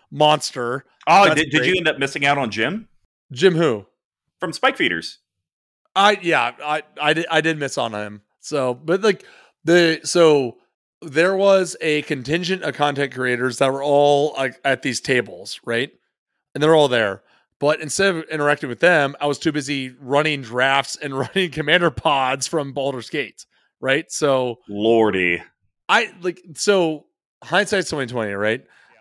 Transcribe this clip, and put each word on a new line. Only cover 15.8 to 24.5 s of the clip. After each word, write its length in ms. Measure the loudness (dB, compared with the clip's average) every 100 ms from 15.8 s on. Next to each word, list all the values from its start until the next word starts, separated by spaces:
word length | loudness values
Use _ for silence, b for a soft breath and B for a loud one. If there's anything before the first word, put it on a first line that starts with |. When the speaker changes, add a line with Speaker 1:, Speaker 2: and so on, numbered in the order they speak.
| -4 _ _ _ _ _ _
Speaker 1:
And 80 | 0
they're 120 | 4
all 140 | 6 4
there. 340 | 2 0 -4 _ _ _ -4
But 220 | -2 -2
instead 340 | -4 0 0
of 100 | 0
interacting 440 | -6 -4 -4 -4 -8
with 120 | 0
them, 360 | 4 4 2 -2
I 60 | -4
was 120 | -2
too 140 | -2
busy 440 | -4 -6 -6 -8 -12
running 440 | -2 0 0 -2
drafts 540 | -6 0 2 2 0 -6
and 220 | -8 -6
<laughs> 0 |
running 320 | -4 -2 -4
commander 400 | -4 0 2 2
pods 560 | 0 0 0 0 -2 -4
from 280 | -4 -4
Baldur's 340 | -4 -4 -6 -8
Gate, 380 | -8 -8 -12 -20 _ _ _
right? 240 | 0 0 0
So 440 | -2 2 2 0